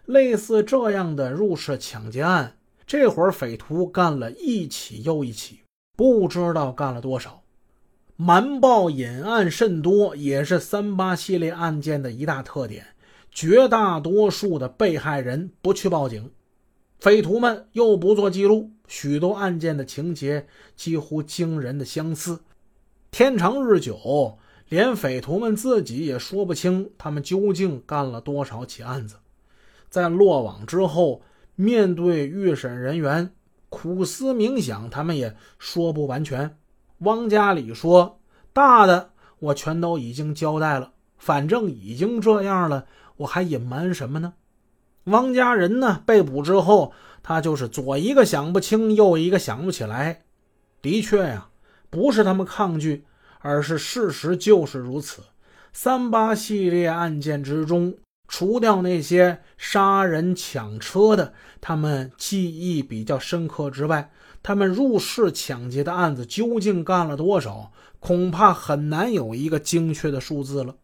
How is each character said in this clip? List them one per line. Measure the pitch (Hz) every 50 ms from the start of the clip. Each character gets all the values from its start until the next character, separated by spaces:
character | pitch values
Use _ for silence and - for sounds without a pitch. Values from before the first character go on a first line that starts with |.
| -
类 | - 247 269 269 254 233
似 | 214 - - 220 214 208
这 | 214 269 262 240 214 202
样 | 196 180 165 156
的 | 143 135 123
入 | 135 170 214 202 170
室 | 151 - - 139
抢 | 120 - - - 110 110 113
劫 | 113 131 151
案， | 175 185 170 127 117 - _ _ _ _ _ _
这 | - - 294 269 214
会 | - 160 170
儿 | 190
匪 | - - 135 117 117 -
徒 | - - 151 175 180
干 | 170 - 185 180 165 147 135
了 | 117 113 -
一 | - 359 285 233 208 170
起 | 135 - - - - 113 110 113
又 | 160 160 151 139
一 | 120
起， | 110 - - - - - _ _ _ _ _ _ _
不 | - 240 262 240 220 185
知 | 156 - 175 175 170 165
道 | 160 143 131 123
干 | - 147 135 123
了 | 120 127
多 | 131 131 120
少。 | - - - _ _ _ _ _ _ _ _ _ _ _ _ _ _ _ _
瞒 | - 165 175 175 185 233 277 285 262
报 | 247 262 240 214 185 170
隐 | 147 131 123 120 123 131 151
案 | 208 233 226 190 175
甚 | - - 233 214 175 160 147
多， | 175 196 208 202 180 151
也 | 143 147 139 139 139 147
是 | 143 180 165
三 | - - - 202 202 208 196
八 | 190 185 185 180
系 | - - - 190
列 | 175 165 160
案 | 170 170 170 165 156 151
件 | 139 156 151 143 135
的 | 123
一 | 113 123 147
大 | 170 147 135 127
特 | - - 143 127
点。 | 110 107 - - - _ _ _ _ _ _ _ -
绝 | - - 147 160 202 247 262 240
大 | 233 226 214 190 170 156
多 | 147 165 190 208 214 202
数 | - - 208 196 170 143
的 | 127
被 | 127 - - 220 185 160
害 | - - 156 147 143
人 | 123 123 127 143 185 185 - _
不 | - 185 190
去 | 185 - 190
报 | 170 156 139 127
警， | 113 104 110 135 _ _ _ _ _ _ _ _ _ _ _ _ _ -
匪 | - 196 208 214
徒 | - 156 202 233
们 | 240 240 220 208 - _ -
又 | 220 233 220 208
不 | 175 165 190 214
做 | 202 202 196
记 | 180 190 196
录， | 202 214 220 220 - - _ _ -
许 | - - - 143 143 147
多 | 165 180 208
案 | 196 202 185 175 160
件 | 160 165 156
的 | 139 131
情 | 135 - - 156 175 165
节 | - 139 139 147 147 147 _ _ _ - _ _
几 | - - 170 165
乎 | 151 147 - 156 156 151
惊 | 156 - - 170 165 160 156
人 | 131 123 135
的 | 143 131
相 | - - 156 156 165 156
似。 | 143 - 175 170 165 _ _ _ _ _ _ _ _ _ _ _ _ _ _
天 | - - 240 269 262
长 | 202 175 190 247 277 269
日 | 233 208 165
久， | - 123 104 - - 120 139 147 135 110 - _ _ _ _ _ _ -
连 | 160 175 220 262 240
匪 | - - 135 131 127
徒 | - 135 160 202
们 | 240 226 214
自 | 208 - 262 247 214 170
己 | - 113 131 165
也 | 147 131 120
说 | - - 190 196 202
不 | 175 165
清 | - - 180 185 190 196 202 -
他 | _ - 156
们 | 147 147 139
究 | - 180 196 202 202 180
竟 | 165 190 180 147 120 -
干 | - 151 147 139
了 | 131 117 117 -
多 | 147 143 143 139
少 | - 113 113 123
起 | - - 113 120
案 | 120 127 139 113
子。 | 107 101 - _ _ _ _ _ _ _ _ _ - _ _ _ -
在 | - 185 175 170
落 | 165 185 202 190 160 135 117
网 | 104 98 101 107
之 | - 160 185 190
后， | 170 147 175 175 147 120 - - _ _ _ _ - _
面 | - 190 220 240 226 202 180 175
对 | 165 175 180 170 156 143
预 | 139 170 202 196 180 147
审 | 131 - 123 120 123
人 | 127 131 151 170
员 | 156 135 147 165 175 185 _ _ _ _ _ _ _ -
苦 | - - - 165 180 185 185
思 | 175 - - 262 269 262
冥 | 233 208 240 269 247
想， | 160 123 107 104 110 120
他 | - 139 156
们 | 170 165
也 | 143 123 110 107 - - - _ _
说 | - - - 170 170 165 151
不 | 151 147
完 | 131 135 143 156
全。 | - 139 127 143 156 156 _ _ _ _ _ _ _ _ -
汪 | 170 202 220 226 240 220
家 | 208 214 208 202 190
里 | 160 123 110 113
说 | - - 165 175 180 175 190 - _ _ _ _ _ _ - -
：“大 | 269 285 269 247 226 208
的 | 190 175 180 - - _ _ _ _ _ -
我 | 156 147 139
全 | - - 156 160 170
都 | 170 170 170 156
已 | 120 117 123
经 | 135 151 151 147
交 | 147 160 151 151 156
代 | 156 156 143 131
了， | 127 - _ _ _ _ _ _
反 | - - 151 143 143
正 | 156 220 240 220 180
已 | 131 110 95 101 117
经 | 127 175 220 240 226
这 | 202 220 214 208 196
样 | 196 196 185 175 156
了， | 143 135 - - _ _ - - _ -
我 | 147
还 | - - 175 185
隐 | 170 151 120
瞒 | 117 123 127 143 170 185 175
什 | - 139 123
么 | 143 156
呢？” | 165 175 - _ _ _ _ _ _ _ _ _ _ _ _ _ -
汪 | 185 208 233 254 262 247
家 | 254 254 247 240
人 | 214 175 175 226 254
呢， | 262 226 180 147 -
被 | - 226 208 175
捕 | 139 131 143 143
之 | 160 190 196
后， | 165 185 208 196 147 - - - - - - - -
他 | - 160 165
就 | 156 165 156
是 | 135 127 107
左 | - 151 127 135 139 143
一 | 170 233 285
个 | 277 226
想 | - - 143 143 160
不 | 175 190
清， | 185 - 214 220 226 220 214
右 | 208 208 190 170
一 | 160 165 180
个 | 190 175
想 | - - 110 127 160
不 | 190
起 | 170 - 120
来。 | 104 107 123 143 165 165 - _ _ _ _ _ _ _ _ _ _ _ _
的 | - 139 185 220 214
确 | - 214 202 185
呀， | 151 117 98 - _ _ _ _ _ _ _ _ -
不 | - 165 226 285
是 | 226 220 208
他 | 190 185
们 | 190 185
抗 | 180 - - 208 185 165 156
拒， | 147 156 143 143 - _ _ _ _ _ _ _
而 | - 143 147 147 147
是 | 151 165
事 | 147 - - - 247 220 180
实 | 143 - - 160 180
就 | 175 - 208 214 180 156
是 | - - 135
如 | 123 123 131 151
此。 | - - - - 98 _ _ _ _ _ _ _ - _ -
三 | - - 254 262 254 247 240
八 | 226 226 220 220 214
系 | 214 220 - 214 202 190 180
列 | 170 175 175
案 | 165 160 170 170 165 156 147
件 | 139 156 147 143 139
之 | 135 147 156 156
中， | 151 175 175 175 180 185 - _ _ _ _ _
除 | - - - 180 196 226 247
掉 | 226 220 208 190
那 | 180 180 180 165 143
些 | - 175 180 180 180 170 - _ _ _ -
杀 | - - - 202 196 196 196 196 190
人 | 185 160 156 170 185 185
抢 | 180 - - - 131 110 104 107 110
车 | - - - 190 208 220 214
的， | 196 156 - - - - - - -
他 | - - 165
们 | 156 151 151 147 135 131 131 -
记 | - - - 196 196 185 170
忆 | 160 156 175 180 170 147 131
比 | - 117 110 110
较 | - 143 127
深 | - - 180 170 165
刻 | 156 - - 147 139
之 | 127 135 147
外， | 156 160 147 139 - _ _ - - - - -
他 | - 202
们 | 202 196 190
入 | 185 220 277 269 226 190
室 | - - - - 226 - -
抢 | - - - 135 120 120 123
劫 | 123 143 143
的 | 170 175
案 | 180 180 160 143
子 | 123 120
究 | - - 196 226 233 233 220
竟 | 185 208 196 175 156
干 | 180 185 180 170
了 | 156 143
多 | 139 160 185 208 262
少， | - - - - 107 - - - - - _ -
恐 | - - 180 175 180 185
怕 | 165 170 214 196 170
很 | - - - 147 143 147 151
难 | 156 160 202 247 226
有 | 175 120 110 113
一 | 123 143 160
个 | 160 151
精 | 151 - 170 165 165 160 151
确 | - - 151
的 | 139 131
数 | - - 156 143 139
字 | 131 139 139 127
了。 | 123 135 _